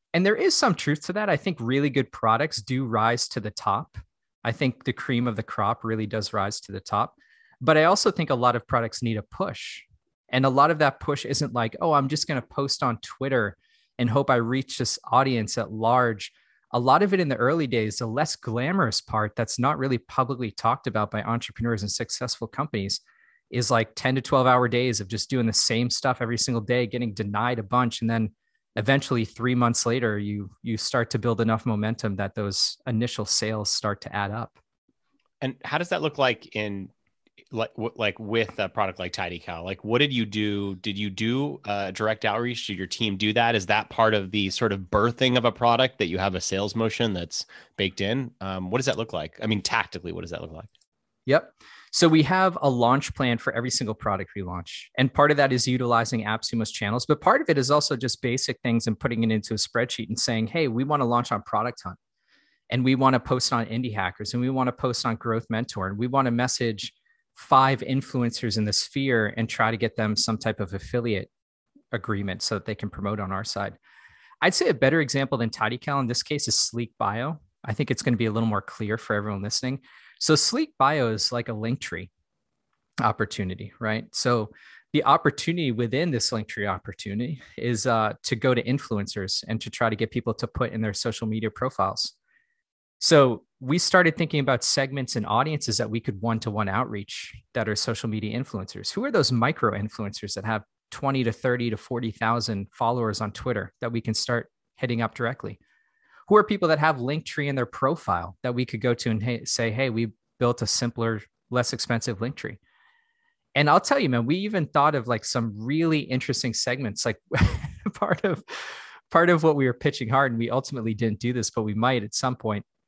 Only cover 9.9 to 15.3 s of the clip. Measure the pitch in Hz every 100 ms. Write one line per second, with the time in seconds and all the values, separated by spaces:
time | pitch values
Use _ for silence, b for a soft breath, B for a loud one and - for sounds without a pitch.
9.9 | _ _ _ _ 127 135 131 151 156 143
10.9 | - - 139 - 135 143 120 110 - 170
11.9 | 147 135 151 - 135 - - 139 - 131
12.9 | 113 - - 135 131 104 - _ _ _
13.9 | - 120 139 135 123 117 131 - - 120
14.9 | - - 123 135